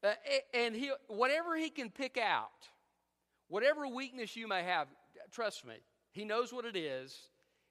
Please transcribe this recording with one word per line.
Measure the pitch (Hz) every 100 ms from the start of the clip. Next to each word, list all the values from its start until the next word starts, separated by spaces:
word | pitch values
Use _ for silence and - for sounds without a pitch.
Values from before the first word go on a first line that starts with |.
Uh, | 202 208 -
a-, | 269 - 240
and | 240
he, | 220 277 269 -
whatever | 208 254 302 339 320
he | 320
can | - 233
pick | - 262 247
out, | 208 139 110 - - _ _ _ _ _ _ _ -
whatever | 190 262 302 285
weakness | 247 269 254 214
you | 226 220
may | 190
have, | 180 175 139 - _ - -
trust | - 214 -
me, | 123 110 _ _ _
he | 190
knows | 214 220 247
what | 247
it | 233 190
is. | 156 131 135 - - _ _ _ _